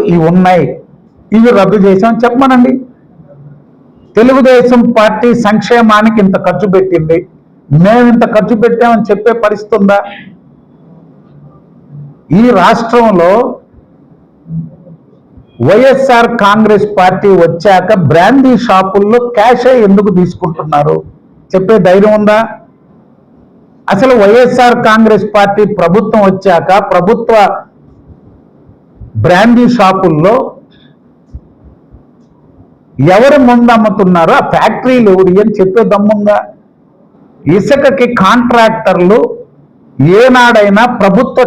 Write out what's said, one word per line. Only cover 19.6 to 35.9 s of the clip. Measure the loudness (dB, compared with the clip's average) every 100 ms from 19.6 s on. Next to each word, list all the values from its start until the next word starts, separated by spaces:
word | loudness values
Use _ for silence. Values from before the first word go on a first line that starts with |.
| 0 2 2
ఎందుకు | 2 0 0
తీసుకుంటున్నారు? | -2 -4 -8 -8 -6 -2 -2 -4 -8 -20 _ _ _
చెప్పే | -4 0 0 2
ధైర్యం | 2 2 0
ఉందా? | 0 0 -2 -10 -20 _ _ _ _ _ _ _ _ _ _ _ -6
అసలు | -2 0 2
వైఎస్ఆర్ | 2 4 2 2 0 0 0
కాంగ్రెస్ | 2 2 0 -2 -2
పార్టీ | 0 0 -2 -2
ప్రభుత్వం | -2 -2 -2 0 0
వచ్చాక | -2 0 -2 0 -2 0
ప్రభుత్వ | -2 0 -2 0 0 0 -2 -14 _ _ -20 -20 -20 -20 _ _ _ _ _ _ -20 -16 -4 -2
బ్రాందీ | 2 2 2 2 0
షాపుల్లో | 0 0 -2 -2 0 -2 -4 -14 -20 _ _ _ _ _ _ -20 _ _ -20 _ _ -20 _ _ _ _ _ _ _ _ _ -4 0 2
ఎవరు | 2 2 2
ముందు | 2 2 2
అమ్ముతున్నారో | 0 0 0 0 0 0
ఆ | 0
ఫ్యాక్టరీలు | 0 -2 -2 -2 0 2
ఎవరు | 2 2 2
అని | 0 0
చెప్పే | -2 0 0